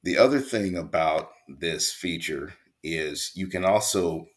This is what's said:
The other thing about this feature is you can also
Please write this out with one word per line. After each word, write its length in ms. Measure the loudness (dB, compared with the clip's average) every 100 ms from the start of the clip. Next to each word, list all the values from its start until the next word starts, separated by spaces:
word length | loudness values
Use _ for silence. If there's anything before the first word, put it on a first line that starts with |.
The 160 | 0 6
other 220 | 6 6
thing 360 | 0 -2 -2 -2
about 540 | -2 0 2 0 -4 -18 -20
this 420 | -6 -4 -2 -4
feature 600 | -4 -6 -6 -6 -6 -8 -14 _ _
is 500 | -6 -4 -4 -6 -8
you 120 | -6 -6
can 180 | 0
also 600 | 2 4 2 0 0 -2 -10